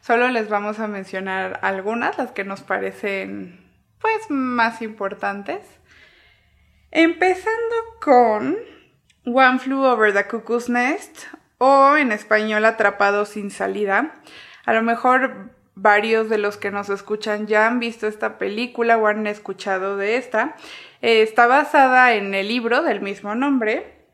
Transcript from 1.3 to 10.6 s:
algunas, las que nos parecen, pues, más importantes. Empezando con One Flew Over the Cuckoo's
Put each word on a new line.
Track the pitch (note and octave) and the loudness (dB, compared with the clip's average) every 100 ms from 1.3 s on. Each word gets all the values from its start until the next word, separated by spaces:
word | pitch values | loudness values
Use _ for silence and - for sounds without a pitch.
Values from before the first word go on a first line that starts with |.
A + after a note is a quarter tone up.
| F#3+ F#3 F#3+ | -4 -6 -4
algunas, | G3 F#3+ G3 A#3 D#4 G4+ | -4 -2 -4 -2 -4 -4
las | B3+ | -6
que | - | -6
nos | G3 G3 | -8 -10
parecen, | - G3 G3 F#3+ G3+ G3 F#3+ G3+ F#3 F3 _ _ _ _ | -6 -4 -4 -6 -6 -6 -8 -12 -14 -18 _ _ _ _
pues, | A4 A4 A4 | -4 -4 -4
más | C#4+ B3+ B3 A3+ A3+ | -4 -2 0 0 -2
importantes. | A3 G#3+ G3 G3 G3+ G3+ G3+ F#4 - _ _ _ _ _ _ _ _ _ _ _ _ | -12 -8 -8 -6 -8 -6 -8 -10 -12 _ _ _ _ _ _ _ _ _ _ _ _
Empezando | - E4 E4 F#4 F#4 A4 A4+ A#4 A#4 A4+ - | 2 2 2 0 0 -4 -4 -2 -4 -6 -8
con | D4+ B3 A#3 G#3+ B3+ G4+ - - _ _ _ _ - | 4 6 6 2 -2 -6 -8 -20 _ _ _ _ -2
One | A#3+ C4 B3+ | 4 4 2
Flew | C4 C4+ | -2 0
Over | C4+ A#3 G#3+ | 2 4 2
the | G3+ G3+ | 2 -2
Cuckoo's | A3+ - A#3 | -6 -4 -4